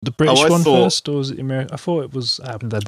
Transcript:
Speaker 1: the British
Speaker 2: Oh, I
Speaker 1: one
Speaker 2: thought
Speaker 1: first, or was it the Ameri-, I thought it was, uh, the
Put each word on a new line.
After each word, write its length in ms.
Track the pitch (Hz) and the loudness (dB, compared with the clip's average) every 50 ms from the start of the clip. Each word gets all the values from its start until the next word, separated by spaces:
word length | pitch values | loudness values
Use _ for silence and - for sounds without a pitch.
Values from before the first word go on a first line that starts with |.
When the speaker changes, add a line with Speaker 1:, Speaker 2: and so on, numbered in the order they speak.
Speaker 1:
the 100 | - - | -10 -8
British 280 | 123 - 156 151 131 135 | -2 0 2 2 4 4
Speaker 2:
Oh, 80 | 147 160 | 4 4
I 20 | |
Speaker 1:
one 140 | 170 170 170 | 4 4 4
Speaker 2:
thought 200 | 156 139 127 - | 6 6 6 6
Speaker 1:
first, 220 | - - - - 147 | 4 2 -2 -4 -4
or 100 | 147 143 | -4 -4
was 120 | 135 135 | -4 -4
it 60 | 135 - | -6 -8
the 60 | 135 | -6
Ameri-, 280 | 135 131 131 131 - | -4 -4 -4 -4 -6
I 60 | - 139 | -8 -10
thought 260 | - - 175 160 135 | -6 -4 -4 -4 -4
it 100 | 127 139 | -6 -8
was, 280 | 131 120 117 - - 135 | -8 -4 -4 -6 -6 -6
uh, 140 | 131 117 107 | -10 -10 -8
the 240 | - 113 110 107 104 | -8 -6 -4 -4 -4